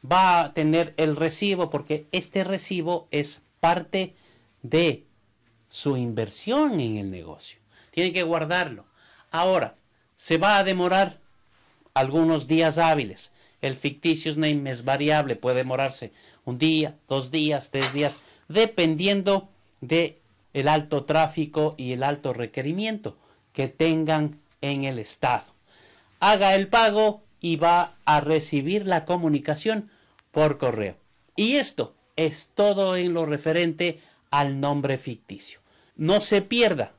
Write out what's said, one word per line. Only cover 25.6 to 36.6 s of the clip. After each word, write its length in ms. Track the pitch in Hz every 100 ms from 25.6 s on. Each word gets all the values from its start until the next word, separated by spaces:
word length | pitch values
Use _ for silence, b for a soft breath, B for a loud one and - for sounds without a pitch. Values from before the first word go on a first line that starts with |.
| _ b b b b _
Haga 340 | 190 208 196
el 140 | 196 196
pago 540 | 233 226 208 220 214 _ _
y 160 | 170 165
va 400 | 170 170 175 -
a 160 | - 151
recibir 680 | 143 156 156 147 139 202 190
la 180 | 175
comunicación 840 | 151 175 165 147 139 147 220 220 214 b b b _
por 280 | - 151 143
correo. 380 | 127 113 98 - _ _ _
Y 220 | - 220 285
esto 360 | 262 - 117 _ _ -
es 360 | 160 151 -
todo 420 | - 208 196 190 185
en 160 | 180
lo 140 | 165 160
referente 720 | 147 160 160 175 160 175 160 B B _
al 300 | 143 143 139
nombre 360 | 143 143 135 135
ficticio. 640 | - 117 _ 98 - - b b b
No 260 | - 156 202
se 200 | 202 202
pierda 540 | 196 240